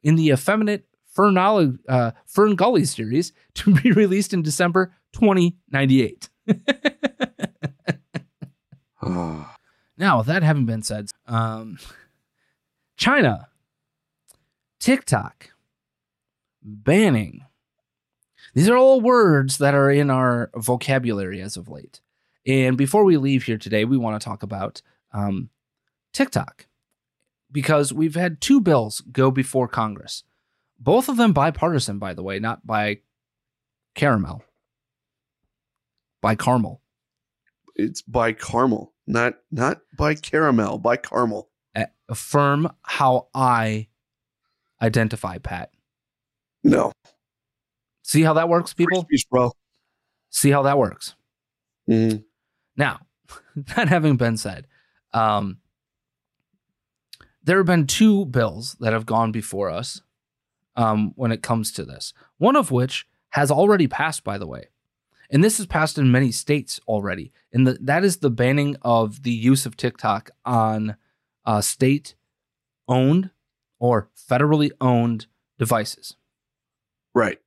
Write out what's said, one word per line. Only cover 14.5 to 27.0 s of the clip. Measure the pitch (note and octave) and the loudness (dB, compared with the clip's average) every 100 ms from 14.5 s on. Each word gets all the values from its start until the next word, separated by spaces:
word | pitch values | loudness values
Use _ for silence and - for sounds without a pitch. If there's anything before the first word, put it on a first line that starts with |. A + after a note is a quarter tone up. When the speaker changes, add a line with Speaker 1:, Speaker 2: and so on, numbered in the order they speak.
| _ _ _ | _ _ _
Speaker 1:
TikTok, | - C4 - G#2 - _ - _ _ _ _ _ _ _ _ _ _ _ | 0 0 0 -4 -4 _ -20 _ _ _ _ _ _ _ _ _ _ _
banning. | G#2 G#2 A#2 F3 G#3+ A#2+ G2 - - _ _ _ _ _ _ _ _ _ - | -20 -8 0 2 4 2 -2 -12 -20 _ _ _ _ _ _ _ _ _ -6
These | - F3+ | 2 4
are | B3 | 6
all | C4 C4 | 6 6
words | A#3 B3 G3+ D3 C3+ C3+ | 4 4 6 4 2 0
that | C#3+ | 2
are | C#3+ C#3 | 4 4
in | C#3+ C#3+ | 4 2
our | C3 B2+ A#2+ A#2 A#2+ | 2 2 0 -4 -8
vocabulary | A2+ B2 - C3+ A#2+ G2+ F#2+ G2 | -4 -4 0 -2 -2 -4 -6 -10
as | F#2+ - | -12 -14
of | E2+ | -16
late. | D2 - - _ _ _ _ C3 | -18 -20 -20 _ _ _ _ -2
And | C3+ B2+ B2+ | 2 2 2
before | C#3 G#3 G3 | 2 4 4
we | D#3+ | 4
leave | C3+ C3 B2 | 2 0 -2
here | A2 | -8
today, | - G#2+ A2 | -2 -2 0
we | C3+ | 0
want | A#2 G#2+ | -2 -6
to | |
talk | A#2+ G#2 | -10 -12
about, | G2 G2 G2+ - _ _ _ | -10 -8 -8 -10 _ _ _
um, | G#2 G2+ G2 A2+ _ _ _ _ _ _ | -6 -4 -4 -8 _ _ _ _ _ _
TikTok, | - C4+ - C#3 _ _ _ _ _ | -4 -2 -2 -8 _ _ _ _ _